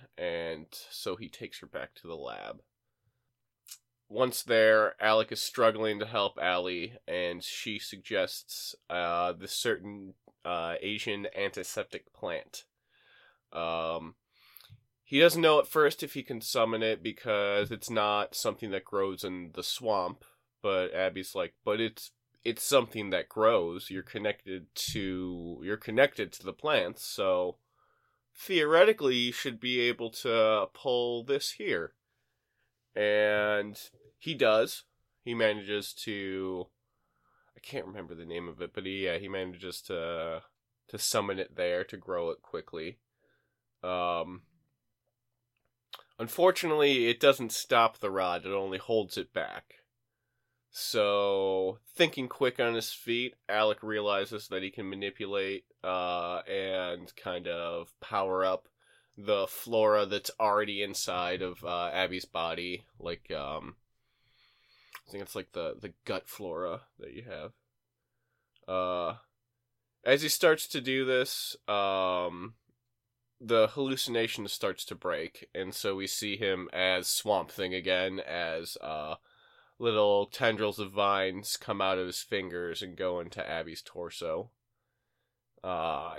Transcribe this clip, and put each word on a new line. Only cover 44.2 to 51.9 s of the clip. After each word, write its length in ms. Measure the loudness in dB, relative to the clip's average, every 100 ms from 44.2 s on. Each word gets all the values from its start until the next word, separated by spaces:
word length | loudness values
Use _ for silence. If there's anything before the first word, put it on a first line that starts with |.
| -4 -10 _ _ _ _ _ _ _ _ _ _ _ _ _ _ _ -20 _ -10
unfortunately, 880 | -6 6 6 6 2 6 6 6 4
it 140 | 8
doesn't 320 | 6 6 0
stop 460 | -6 4 6 6 4
the 120 | -2
rot. 340 | 0 0 0
It 80 | -2
only 260 | -2 -2 -6
holds 380 | 0 0 2 -6
it 160 | -4
back. 420 | -4 -4 -6 -16 -20 _ _ _ _ _ _ _ _ _
So, 1080 | -10 -2 2 4 4 4 2 2 2 0 -4 _